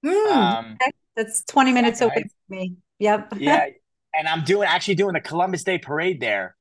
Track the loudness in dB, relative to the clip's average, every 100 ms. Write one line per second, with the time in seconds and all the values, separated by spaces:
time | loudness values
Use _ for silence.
0 | 0 2 4 4 2 0 -6 -2 -2 -2
1 | _ -6 -4 -4 0 2 4 4 2 2
2 | 0 0 -6 _ _ -10 -8 -10 _ _
3 | 0 0 -2 -4 2 2 2 -6 _ _
4 | _ -4 -2 -2 0 2 2 0 0 0
5 | 0 -2 -4 -2 -2 -2 -4 -4 -4 -4
6 | -2 -2 -2 -2 -4 _